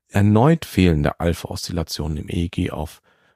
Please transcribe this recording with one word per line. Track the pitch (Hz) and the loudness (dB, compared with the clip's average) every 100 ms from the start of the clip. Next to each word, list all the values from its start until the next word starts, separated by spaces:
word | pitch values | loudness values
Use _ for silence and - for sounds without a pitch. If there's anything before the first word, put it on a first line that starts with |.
| _ | _
erneut | 101 104 107 139 165 - | 0 4 6 6 4 0
fehlende | - 90 76 71 - | 2 4 4 0 -2
Alpha-Oszillationen | 85 85 - 92 - 85 82 - 78 76 | -2 -2 -6 -10 -8 -6 -6 -6 -6 -6
im | - | -6
E | - 85 | -4 -4
E | |
G | - 90 | -2 -4
auf, | - 76 - _ _ _ | -4 -10 -12 _ _ _